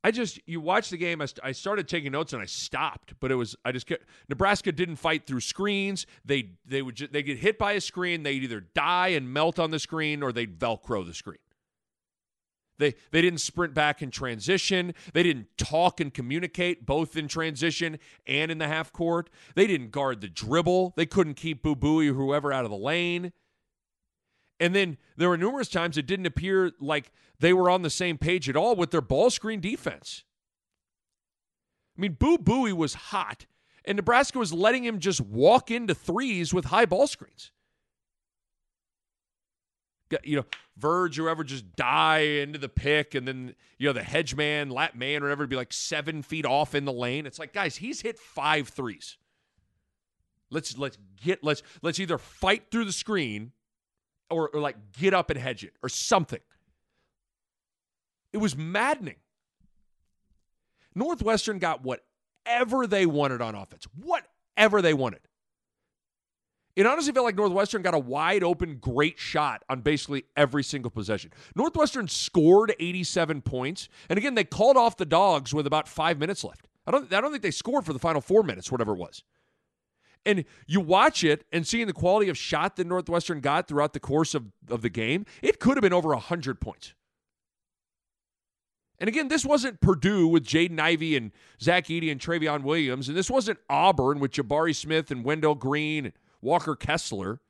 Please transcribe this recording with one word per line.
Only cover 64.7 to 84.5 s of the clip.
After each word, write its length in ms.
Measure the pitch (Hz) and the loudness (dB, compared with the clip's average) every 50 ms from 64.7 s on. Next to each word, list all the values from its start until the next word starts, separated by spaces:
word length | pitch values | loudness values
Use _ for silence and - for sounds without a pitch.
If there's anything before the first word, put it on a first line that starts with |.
| 202 214 | 6 6
they 100 | 180 165 | 4 4
wanted. 300 | 156 139 131 117 95 - _ _ _ _ _ _ _ _ _ _ _ _ _ _ _ _ _ _ _ _ _ _ _ _ _ _ _ _ _ _ _ | 4 4 0 -2 -4 -8 _ _ _ _ _ _ _ _ _ _ _ _ _ _ _ _ _ _ _ _ _ _ _ _ _ _ _ _ _ _ _
It 100 | 185 196 | 4 4
honestly 260 | 233 269 330 302 277 | 4 4 2 0 0
felt 120 | 240 262 247 | 2 2 2
like 120 | 233 196 | 2 2
Northwestern 440 | 190 214 196 180 196 208 202 - 208 | 2 2 2 4 2 0 0 0 0
got 140 | 170 180 170 | 0 2 2
a 40 | 156 | 2
wide 460 | 131 120 123 143 156 170 196 202 180 | 0 0 -2 0 0 2 2 2 2
open, 320 | 170 180 175 180 165 147 | 2 2 0 -2 -6 -6
great 420 | 123 - 127 120 131 147 165 - - | -6 -6 -2 2 2 2 2 0 -6
shot 460 | - - - 156 151 139 113 104 - - | -10 -2 0 0 0 0 -2 -6 -6 -6
on 100 | 131 127 | -6 0
basically 460 | 110 147 151 135 - - 143 135 - _ _ | 2 2 2 2 -2 -4 -6 -6 -6 _ _
every 260 | 143 147 131 120 147 | -6 -6 -2 -4 -4
single 280 | 131 - - 143 120 120 | -4 -2 -6 -8 -8 -8
possession. 420 | - 113 101 98 107 95 - 170 _ - - - - | -8 -6 -4 -4 -4 -4 -4 -12 _ -20 -20 -10 -4
Northwestern 500 | 165 262 330 - 320 302 - - 269 214 | -2 -2 -2 2 2 0 0 0 -6 -6
scored 680 | 165 - - - - - 180 151 160 185 202 220 214 - - | -6 -4 -6 -6 0 2 4 8 8 8 8 8 4 -2 -2
eighty-seven 640 | 170 175 180 185 175 - - 180 165 151 160 143 | -4 -4 -4 -4 -4 -2 0 0 0 0 -2 -6
points. 460 | - - 139 127 127 139 180 - - - _ - - - | -4 -6 -4 -4 -4 -4 -6 -8 -12 -16 _ -20 -6 -2
And 80 | 156 | -2
again, 180 | 202 208 285 254 | 0 0 0 0
they 100 | 226 190 | 0 -2
called 320 | - - - 208 254 269 | -2 0 4 6 8 8
off 200 | 254 233 233 - | 8 8 6 2
the 100 | - 185 | 0 -2
Dogs 460 | 147 160 165 196 196 170 147 131 113 | 2 4 4 6 6 4 2 0 -2
with 140 | 135 151 147 | -2 -2 0
about 220 | 139 147 156 151 - | 2 0 0 0 -2
five 300 | - - 156 170 170 139 | -4 -2 0 0 0 0
minutes 260 | 151 175 202 - - | -2 -4 -4 -6 -8
left. 240 | - - - _ _ _ _ _ | -12 -12 -16 _ _ _ _ _
I 60 | - | 0
don't, 200 | 202 277 277 - | 0 0 2 2
I 80 | 180 196 | 0 0
don't 120 | 240 294 | 0 0
think 100 | 302 262 | -4 -4
they 80 | 202 190 | -4 -4
scored 340 | - - - 220 254 285 185 | -4 -4 -4 0 -2 0 0
for 80 | 160 147 | -2 -6
the 40 | 127 | -2
final 220 | - 165 160 147 | -2 0 0 0
four 240 | - - 185 220 214 | 0 4 4 4 4
minutes, 260 | 151 104 92 - - | 4 -4 -8 -6 -6
whatever 220 | 131 123 117 104 | -2 -2 0 -2
it 60 | 104 90 | -2 -4
was. 260 | 85 82 - - _ _ _ _ _ _ _ _ _ _ _ _ _ _ _ _ _ _ _ _ _ | -6 -12 -14 -20 _ _ _ _ _ _ _ _ _ _ _ _ _ _ _ _ _ _ _ _ _
And 200 | 208 208 185 151 _ - - - - | 0 0 0 0 _ -14 -20 -8 0
you 120 | 151 196 | 0 0
watch 440 | 180 151 180 190 240 311 - - 175 | 2 4 4 6 6 4 4 4 2
it 200 | 156 147 151 - _ | 4 2 2 0 _
and 160 | - 170 160 | -4 -2 -2
seeing 220 | - - 233 233 208 | 0 -2 -2 -2 -4
the 40 | |
quality 360 | 175 - 156 180 190 220 208 190 | -4 0 2 2 4 4 2 2
of 100 | 151 - | 0 -4
shot 380 | - - 165 147 160 196 - | -4 -2 0 0 0 -2 -2
that 100 | - 180 | -4 -2
Northwestern 540 | 170 180 185 160 - 170 170 - - 175 147 | -2 -2 -2 -2 0 -2 -2 0 -2 -6 -2
got 260 | 127 143 147 170 185 | 0 0 0 0 -2
throughout 280 | - 147 143 147 151 - | 0 0 2 2 2 0
the 60 | 135 | -6
course 340 | - - 135 156 160 - - | -4 0 2 2 2 2 0
of, 100 | 147 117 101 | -4 -4 -6